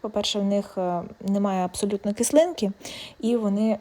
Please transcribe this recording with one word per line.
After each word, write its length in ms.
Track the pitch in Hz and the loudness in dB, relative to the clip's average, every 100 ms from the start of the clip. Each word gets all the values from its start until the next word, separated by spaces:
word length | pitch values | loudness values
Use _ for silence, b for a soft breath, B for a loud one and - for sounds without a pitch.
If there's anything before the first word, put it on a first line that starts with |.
По-перше, 400 | 214 208 202 208 | -4 -2 -2 0
в 40 | |
них, 340 | 196 202 202 - | 2 0 -2 -4
е, 240 | 180 175 - - | -2 -2 -6 -8
немає 440 | 190 202 202 190 | -2 0 2 0
абсолютно 500 | 180 - 202 202 208 | -2 -2 -2 -2 -4
кислинки, 580 | 208 233 294 339 330 196 202 B B B B | -2 4 6 4 2 -2 -4 B B B B
і 160 | 226 233 | 0 2
вони, 420 | 208 202 220 214 | 2 2 2 0